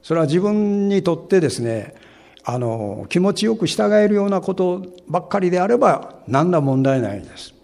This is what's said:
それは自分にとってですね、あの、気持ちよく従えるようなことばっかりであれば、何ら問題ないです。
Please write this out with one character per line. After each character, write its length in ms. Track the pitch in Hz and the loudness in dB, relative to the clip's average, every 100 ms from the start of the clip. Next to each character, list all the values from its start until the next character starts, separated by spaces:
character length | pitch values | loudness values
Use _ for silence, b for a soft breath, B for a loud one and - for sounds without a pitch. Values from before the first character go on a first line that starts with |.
そ 100 | - | -2
れ 60 | 165 | 0
は 60 | 156 | 2
自 140 | 170 | 2
分 500 | 202 214 208 202 202 | 0 0 0 0 2
に 140 | 202 | 2
と 120 | 190 165 | 0 -2
っ 120 | - | 0
て 120 | 190 | 2
で 100 | 151 | 2
す 120 | - | -2
ね、 340 | 117 113 101 - B B B B | -4 -4 -8 -18 B B B B
あ 140 | - 123 | -6 -4
の、 480 | 120 113 104 98 - | -4 -4 -6 -8 -4
気 100 | - | 0
持 140 | 190 | 0
ち 120 | 196 214 | 0 -2
よ 100 | 220 | 0
く 120 | 180 | -2
従 260 | - 208 208 | 0 2 4
え 120 | 208 | 4
る 80 | 208 | 2
よ 100 | 202 | 0
う 40 | |
な 100 | 196 | -2
こ 120 | 180 185 | -2 -2
と 300 | 180 180 180 - - | -2 -2 -8 -18 -6
ば 120 | 160 | -6
っ 80 | 175 | -2
か 120 | 202 | -2
り 120 | 180 | 0
で 80 | 180 | 0
あ 80 | 190 | 2
れ 100 | 240 | 4
ば、 440 | - 143 - - - | 4 2 -2 -18 -2
何 220 | 135 170 | 2 4
ら 100 | 175 | 2
問 220 | 139 135 | 2 2
題 200 | 135 131 | 2 0
な 140 | 110 101 | -2 -6
い 60 | |
で 160 | 78 - | -12 -18
す。 160 | - _ | -20 _